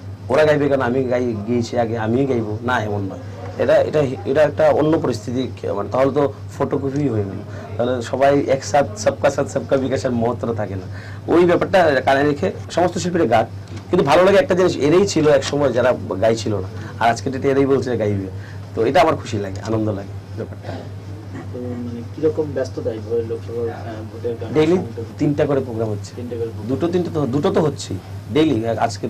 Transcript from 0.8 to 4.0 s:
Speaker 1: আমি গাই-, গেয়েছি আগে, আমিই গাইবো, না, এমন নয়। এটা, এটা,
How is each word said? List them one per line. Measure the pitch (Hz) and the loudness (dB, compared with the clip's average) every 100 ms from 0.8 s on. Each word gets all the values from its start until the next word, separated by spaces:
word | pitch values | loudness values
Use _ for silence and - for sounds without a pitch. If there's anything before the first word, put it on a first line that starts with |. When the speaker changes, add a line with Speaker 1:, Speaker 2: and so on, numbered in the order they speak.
Speaker 1:
আমি | 123 131 | 2 0
গাই-, | 123 123 123 104 104 | 0 0 0 -2 -2
গেয়েছি | 120 113 120 | -2 0 -2
আগে, | 113 113 | -2 -2
আমিই | 110 120 135 | 0 2 2
গাইবো, | 120 107 107 | 0 -2 -4
না, | 120 123 | -2 -2
এমন | 104 101 | -2 -4
নয়। | 95 90 - - - - | -4 -8 -12 -12 -10 -2
এটা, | 117 151 | 2 4
এটা, | - 151 | 4 2